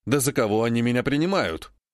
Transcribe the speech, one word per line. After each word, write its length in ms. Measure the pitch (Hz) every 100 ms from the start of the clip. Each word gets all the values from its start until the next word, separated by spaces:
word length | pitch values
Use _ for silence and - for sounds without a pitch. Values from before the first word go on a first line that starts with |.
| -
Да 140 | 143
за 120 | 131
кого 320 | 135 110 110
они 200 | 117 117
меня 180 | 120 123
принимают? 720 | 120 143 170 196 101 80 - _ _